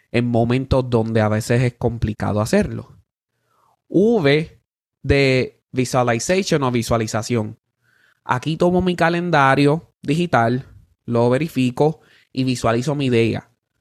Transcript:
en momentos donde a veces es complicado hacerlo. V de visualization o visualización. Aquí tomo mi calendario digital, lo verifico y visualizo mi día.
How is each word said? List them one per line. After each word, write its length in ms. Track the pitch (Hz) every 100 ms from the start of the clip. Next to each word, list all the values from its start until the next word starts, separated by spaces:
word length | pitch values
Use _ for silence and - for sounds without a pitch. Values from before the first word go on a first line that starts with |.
| _
en 140 | 120 120
momentos 640 | 117 120 131 131 135 127
donde 320 | 120 110 113
a 60 | 107
veces 340 | 107 - 120
es 120 | 123
complicado 680 | - 120 117 110 107 98 104
hacerlo. 560 | 110 202 208 113 - - _ _ _ _ _ _ _ _ -
V 720 | 165 214 233 139 147 165 - _ _ _ _
de 640 | 135 139 135 131 110 - _
visualization 920 | 127 123 131 123 117 - 185 202 160
o 80 | 131
visualización. 880 | 123 110 117 110 110 - 120 107 110 _ _ _ _ _ _
Aquí 340 | - 123 147 160
tomo 240 | 175 180
mi 140 | 185 170
calendario 960 | 165 170 175 156 135 135 143 160 - _
digital, 640 | - 156 175 123 117 127 - - _ _ -
lo 240 | 117 120
verifico 720 | 131 165 131 127 123 147 156 _ _ _
y 100 | -
visualizo 520 | 131 123 117 117 135 143
mi 140 | 135
día. 420 | 117 113 101 - _ _ _